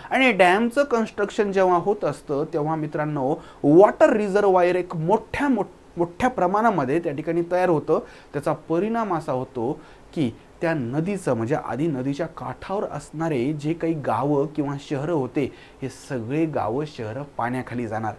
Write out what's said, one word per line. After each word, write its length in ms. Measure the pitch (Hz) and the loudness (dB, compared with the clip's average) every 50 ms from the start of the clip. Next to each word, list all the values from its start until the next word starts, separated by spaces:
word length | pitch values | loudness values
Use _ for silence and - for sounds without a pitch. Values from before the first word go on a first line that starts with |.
| - - | -8 -2
आणि 220 | - 247 269 247 | 0 2 2 4
डॅमचं 520 | 220 180 190 175 180 208 233 240 - 285 285 | 4 6 6 6 6 4 2 0 2 0 0
कन्स्ट्रक्शन 680 | 285 240 226 220 - - - 208 196 - - 208 202 | 2 2 0 0 -2 -2 -4 -4 -2 0 -2 0 2
जेव्हा 260 | 185 196 190 185 180 | 2 2 4 4 4
होत 280 | 175 - 196 - 208 190 | 2 2 0 -2 0 -2
असतं 400 | 156 143 - - - 147 135 160 156 160 | -4 -4 -4 -6 -4 -2 -2 -2 -2 -2
तेव्हा 220 | 156 147 151 160 | -2 0 0 -2
मित्रांनो 600 | 160 151 156 151 160 151 151 151 147 131 135 160 - - - - - - | -2 -4 -4 -4 -4 -4 -2 -2 -2 0 0 -2 -2 -6 -16 -8 0 4
वॉटर 500 | 143 151 175 202 226 - - 311 302 262 | 6 10 10 10 8 8 6 4 6 6
रिझर्वायर 600 | 208 208 202 185 202 202 196 185 180 175 180 180 | 4 0 2 2 2 4 4 6 6 4 4 2
एक 200 | 180 175 180 180 | 0 -2 -4 -6
मोठ्या, 520 | 160 156 170 208 214 - - - - 277 | -4 0 2 0 0 0 -4 -4 -2 0
मोठ-, 500 | 285 254 202 180 - - - - - - | 2 2 0 0 -4 -8 -20 -20 -10 -4
मोठ्या 320 | 170 170 170 - - 254 254 | -4 -4 -2 -2 -2 -2 0
प्रमाणामध्ये 680 | 247 - 180 175 196 208 220 233 208 165 135 123 143 170 | 0 2 0 2 2 4 4 4 2 2 0 0 0 0
त्या 120 | 170 165 | 0 -2
ठिकाणी 300 | 143 147 151 170 165 170 170 170 | -4 -4 -4 -2 0 -2 0 0
तयार 180 | 180 180 185 185 | 0 2 4 4
होतं. 300 | 165 147 147 - 165 208 240 - - - - - - | 2 2 2 2 0 0 0 -6 -18 -20 -16 -8 -8
त्याचा 200 | 147 143 170 147 | -4 -2 -4 -4
परिणाम 600 | 151 - - 160 170 202 220 226 233 226 202 175 | -4 -4 -2 -2 0 0 0 -2 -2 -2 -2 -4
असा 180 | 156 151 - | -4 -4 -4
होतो 480 | 135 127 131 - - 123 113 127 160 160 - - - - - - - | -4 -4 -4 -6 -6 -4 -4 -4 -4 -6 -10 -20 -20 -20 -18 -10 -4
की 180 | - 143 117 113 - - - - - | -2 -2 -2 -4 -8 -20 -18 -10 -4
त्या 120 | 175 165 165 | -2 -2 -2
नदीचं, 600 | 147 120 117 131 151 165 196 208 185 - 156 127 | -2 -4 -4 -2 -2 -2 -2 -4 -4 -2 -2 -2
म्हणजे 220 | 113 113 113 147 | 0 0 -2 -2
आधी 320 | - - - 123 123 156 | -4 -4 -6 -4 -2 -2
नदीच्या 400 | 170 143 127 127 139 139 143 170 | -2 -2 -2 -4 -4 -4 -4 -6
काठावर 560 | - - - 131 123 127 - - - 190 208 202 | -8 -8 -12 -12 -12 -12 -12 -8 -6 -6 -6 -6
असणारे 720 | - - 147 - - - 151 160 165 151 123 117 143 156 | -6 -8 -10 -12 -10 -8 -6 -4 -2 -2 0 0 -2 -2
जे 200 | 151 151 151 170 | -4 -4 -4 -4
काही 200 | 170 165 165 165 | -2 -2 -2 -2
गावं 520 | 151 127 123 113 110 127 143 147 139 143 | -2 -2 -2 -2 0 0 0 2 0 0
किंवा 300 | 151 147 - 143 143 143 139 - - | -2 -2 -4 -4 -4 -4 -6 -6 -6
शहरं 240 | 151 131 143 165 175 | -6 -4 -2 -2 -2
होते 400 | 151 127 120 - 156 135 - - - - - - - | -2 -2 -2 -2 -2 -2 -2 -6 -12 -20 -20 -14 -10
हे 80 | 135 127 - - - - | -10 -10 -10 -12 -12 -8
सगळे 360 | 143 123 110 113 139 156 165 | -8 -6 -6 -4 -2 -2 -2
गावं, 400 | 156 147 120 - 104 113 135 151 | -2 -2 -2 -2 -2 -2 -4 -4
शहरं 360 | 147 - - 113 107 113 131 147 143 - | -6 -8 -10 -10 -8 -8 -10 -10 -10 -8
पाण्याखाली 500 | - 117 120 123 135 123 - 117 120 120 | -6 -4 -4 -4 -4 -6 -6 -6 -6 -6
जाणार. 260 | 104 110 110 113 107 95 | -4 -4 -4 -4 -6 -8